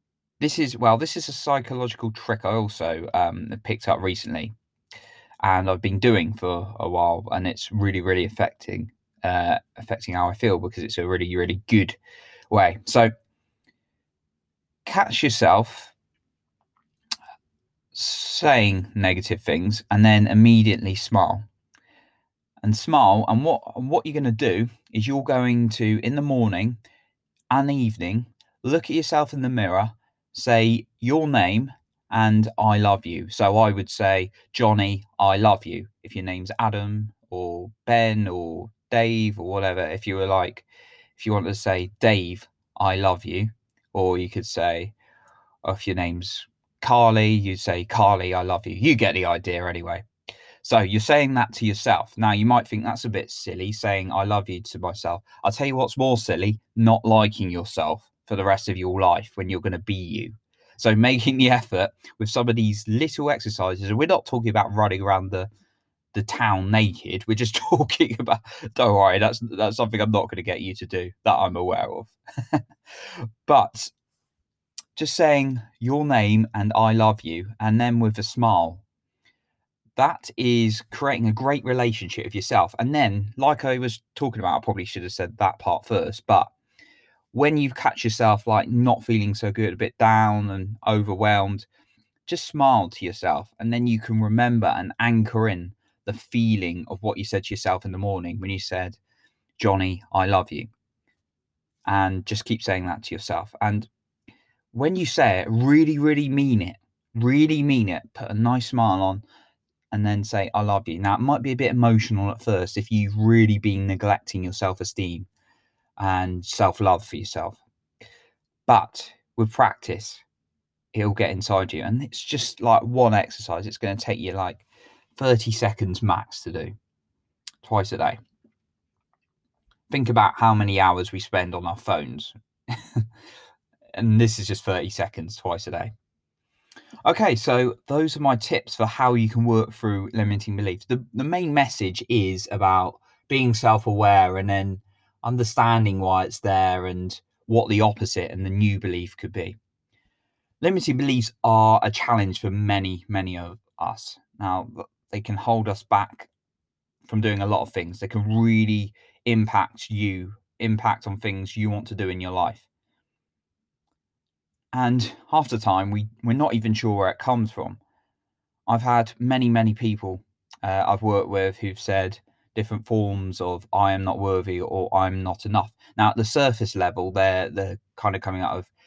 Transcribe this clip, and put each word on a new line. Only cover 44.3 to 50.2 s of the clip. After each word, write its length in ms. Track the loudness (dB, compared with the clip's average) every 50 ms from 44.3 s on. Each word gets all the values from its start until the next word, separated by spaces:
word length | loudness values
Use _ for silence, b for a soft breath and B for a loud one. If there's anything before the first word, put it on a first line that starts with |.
| -8 -8 -10
say, 480 | -8 -4 -2 -2 -2 -2 -4 -6 -10 -14 b b b b b b b b b b b b b -8
if 200 | -6 -6 -6 -6
your 80 | -6 -4
name's 500 | -2 -4 -4 -4 -6 -8 -10 -12 -12 -14 -18 _ _ _ _ _ _
Carly, 480 | 0 2 4 6 6 6 6 6 4 4
you'd 300 | 2 2 0 -2 -6 -6
say, 260 | -4 -4 -4 -4 -6
"Carly, 480 | -4 0 2 4 4 2 2 0 -2 -4
I 100 | -2 -2
love 240 | -2 -4 -4 -4
you." 80 | -8 -6
You 200 | 0 2 2 4
get 180 | 4 2 2 2
the 120 | 0 0
idea 400 | 0 -2 -2 -4 -4 -6 -4 -6
anyway. 380 | -6 -8 -8 -8 -10 -10 -10 -12 _ _ _